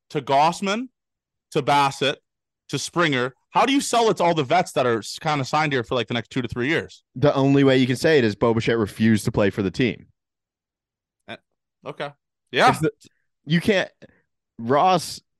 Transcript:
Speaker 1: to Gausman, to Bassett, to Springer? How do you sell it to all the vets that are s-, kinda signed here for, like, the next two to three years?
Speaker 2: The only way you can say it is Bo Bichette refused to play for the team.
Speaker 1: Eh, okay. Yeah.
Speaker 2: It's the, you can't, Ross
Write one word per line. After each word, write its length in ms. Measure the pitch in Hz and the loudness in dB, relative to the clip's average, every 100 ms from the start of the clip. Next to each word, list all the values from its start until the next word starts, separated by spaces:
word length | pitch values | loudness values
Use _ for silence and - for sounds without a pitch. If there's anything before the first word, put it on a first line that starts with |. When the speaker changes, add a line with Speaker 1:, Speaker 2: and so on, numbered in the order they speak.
| _ | _
Speaker 1:
to 100 | 151 | -8
Gausman, 680 | 123 135 156 175 196 214 262 _ _ _ _ _ _ | 0 2 2 0 -4 -6 -8 _ _ _ _ _ _
to 120 | 160 | -4
Bassett, 560 | 139 143 139 - 139 - _ _ _ _ - | 0 2 0 0 -4 -4 _ _ _ _ -12
to 80 | 139 | -10
Springer? 560 | - 165 170 131 127 - _ | -6 -2 0 0 -4 -8 _
How 160 | 180 233 | 0 2
do 80 | |
you 80 | 277 | 0
sell 280 | - 240 226 | 0 0 0
it 60 | 185 | 2
to 60 | |
all 120 | 175 160 | 0 0
the 80 | |
vets 280 | 131 175 180 | 0 0 0
that 120 | 151 123 | -2 0
are 140 | 113 | -2
s-, 180 | - - | -4 -8
kinda 240 | 160 147 | -4 -4
signed 300 | 131 151 156 | -2 -2 -2
here 100 | 135 | -2
for, 120 | 113 127 | -2 -4
like, 120 | 117 | -4
the 60 | |
next 160 | 120 - | -6 -6
two 140 | 135 | -6
to 40 | 120 | -6
three 200 | 123 127 | -4 -4
years? 360 | 156 92 - _ 131 | -4 -6 -14 _ 0
Speaker 2:
The 180 | 147 | 2
only 300 | 139 135 139 | 2 4 4
way 140 | 135 131 | 4 4
you 100 | 127 | 2
can 80 | 123 | 0
say 240 | 160 156 | 2 4
it 40 | |
is 120 | 113 101 | 2 2
Bo 180 | 120 | 0
Bichette 240 | 113 127 117 | 0 0 0
refused 480 | 101 - 110 107 - | -2 0 2 2 0
to 60 | |
play 180 | 113 101 | 0 0
for 140 | - | 0
the 80 | 95 | -4
team. 340 | 85 123 - - _ _ _ _ _ _ _ _ _ _ _ - | -2 -2 -4 -12 _ _ _ _ _ _ _ _ _ _ _ -20
Speaker 1:
Eh, 100 | 104 _ _ _ _ | -20 _ _ _ _
okay. 280 | - 151 147 - _ _ _ | -16 -12 -12 -12 _ _ _
Yeah. 180 | 151 233 | 2 2
Speaker 2:
It's 100 | 208 | 2
the, 120 | 156 - - _ _ _ 143 | -2 -4 -14 _ _ _ -2
you 140 | 165 | 0
can't, 300 | 202 214 - _ - _ _ _ _ - | 2 0 -2 _ -20 _ _ _ _ -12
Ross 600 | 117 143 185 180 - - - _ | -2 2 2 2 -2 -12 -20 _